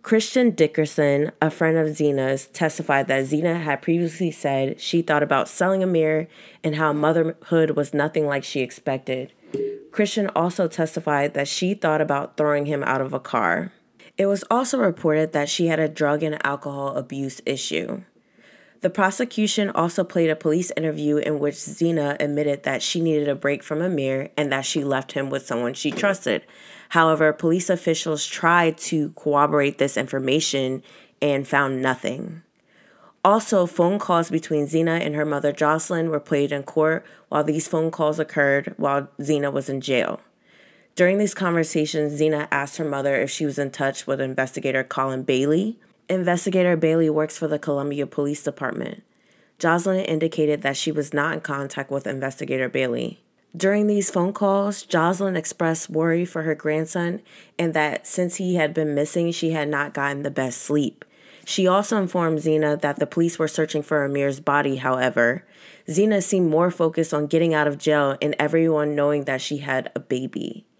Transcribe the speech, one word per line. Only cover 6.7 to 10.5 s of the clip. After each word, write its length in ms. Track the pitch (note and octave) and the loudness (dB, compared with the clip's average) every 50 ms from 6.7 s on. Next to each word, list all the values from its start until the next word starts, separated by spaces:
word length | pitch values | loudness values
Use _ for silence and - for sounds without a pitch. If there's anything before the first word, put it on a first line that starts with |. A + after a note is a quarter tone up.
| D3+ | 0
how 180 | D3+ D#3+ D3+ D3 | 2 2 2 2
motherhood 800 | D3+ D3+ D#3 D#3+ E3+ D#3+ D#3+ E3 - - - E3+ E3 D#3+ D#3 | 2 2 4 4 4 2 0 -2 -8 -4 2 4 4 4 4
was 220 | D3 D3 C#3+ C#3 - | 2 -2 -2 0 0
nothing 320 | D3 C#3+ D#3 D#3 D#3+ D3+ | 0 0 0 0 -2 0
like 200 | C#3+ C#3+ C#3 C3+ | 0 -2 -4 -4
she 160 | - - C#3 | -4 -4 -4
expected. 720 | B2+ B2 - - _ C#3+ C3 C3 - - B2+ B2+ C3 - _ _ _ - - G#4 - - - - - - | -4 -4 -8 -8 _ -4 -4 -4 -4 -6 -6 -6 -6 -10 _ _ _ -10 -6 -6 -6 -6 -8 -10 -16 -6
Christian 380 | - - G#3 G3+ - A3 G3+ G3 - | 0 0 0 0 0 -2 -2 0 0
also 360 | - E3 F3+ | 0 0 0